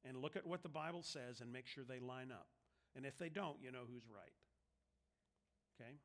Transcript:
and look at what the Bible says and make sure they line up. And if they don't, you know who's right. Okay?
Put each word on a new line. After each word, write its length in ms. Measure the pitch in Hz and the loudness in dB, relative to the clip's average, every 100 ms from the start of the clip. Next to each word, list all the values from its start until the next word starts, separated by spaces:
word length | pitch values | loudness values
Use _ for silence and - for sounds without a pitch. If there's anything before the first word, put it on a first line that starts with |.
and 120 | 131 127 | 0 2
look 140 | 143 190 | 4 4
at 100 | 165 | 4
what 160 | 175 | 2
the 60 | 180 | 2
Bible 340 | 151 156 170 | 2 2 2
says 380 | 156 151 123 123 | 0 0 0 -2
and 120 | 120 | -2
make 140 | 127 127 | -2 -2
sure 180 | - | -4
they 140 | 127 127 | -2 0
line 340 | 123 127 131 | 0 0 -2
up. 140 | 113 - - _ _ _ 131 | -4 -8 -16 _ _ _ -2
And 80 | |
if 140 | 135 - | -2 0
they 100 | 170 | 0
don't, 280 | 165 180 143 | 4 2 2
you 120 | 127 | -4
know 120 | 127 120 | -4 -4
who's 160 | 123 113 | -6 -6
right. 240 | 104 85 - - _ _ _ _ _ _ _ _ _ _ _ _ - | -10 -10 -14 -20 _ _ _ _ _ _ _ _ _ _ _ _ -12
Okay? 160 | 117 147 | -10 -10